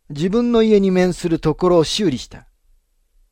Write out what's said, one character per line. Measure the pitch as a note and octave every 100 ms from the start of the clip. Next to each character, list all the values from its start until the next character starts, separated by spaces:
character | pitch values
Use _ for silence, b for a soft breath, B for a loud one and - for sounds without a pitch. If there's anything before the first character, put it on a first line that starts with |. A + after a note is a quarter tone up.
| _
自 | D3 F3+
分 | A3 A#3+
の | A#3
家 | A3 G#3
に | G3
面 | F#3 F3+
す | F3 F3
る | D#3+
と | D#3+ C#3+
こ | F3+
ろ | F3
を |
修 | D3+ - G3+
理 | B2
し | -
た。 | - - _ _ _ _ _ _ _ _